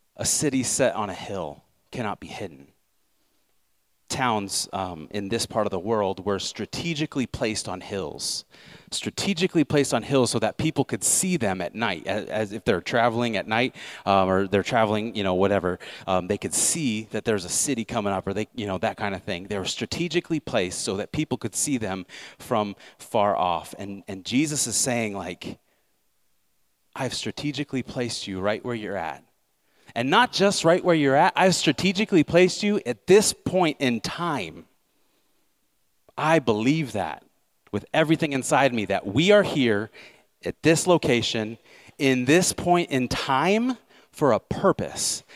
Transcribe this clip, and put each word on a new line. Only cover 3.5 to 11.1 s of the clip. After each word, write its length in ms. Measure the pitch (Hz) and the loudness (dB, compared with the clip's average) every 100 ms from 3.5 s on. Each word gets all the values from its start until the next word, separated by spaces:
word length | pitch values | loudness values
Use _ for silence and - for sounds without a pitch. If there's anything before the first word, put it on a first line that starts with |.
| _ _ _ _ _ - | _ _ _ _ _ -10
Towns, 600 | - 127 107 98 - - | -2 0 0 -2 -6 -6
um, 360 | 95 92 82 73 | -6 -6 -8 -10
in 200 | 104 98 | -8 -4
this 160 | 113 - | -4 -2
part 200 | 113 104 | -2 -2
of 60 | |
the 80 | 92 | -2
world 440 | 98 113 98 98 | -2 0 0 -2
were 140 | 95 98 | -4 -4
strategically 880 | - - 214 - 170 147 156 143 120 | -4 -8 -8 -8 -6 -4 -4 -4 -6
placed 420 | - 117 107 - | -4 -4 -4 -6
on 120 | 92 | -10
hills, 640 | - 98 78 - - - - - - - - | -8 -8 -8 -8 -8 -8 -10 -20 -20 -20 -10
strategically 720 | - 208 - 202 170 180 170 | -8 -6 -4 -4 0 2 2
placed 280 | 143 147 135 | 2 2 2
on 120 | 120 | 0
hills 260 | - 135 120 | 2 2 2
so 80 | 117 | 2
that 200 | 107 - | -2 0
people 260 | 156 147 | 0 0
could 180 | 131 113 | -2 -2
see 340 | - | 0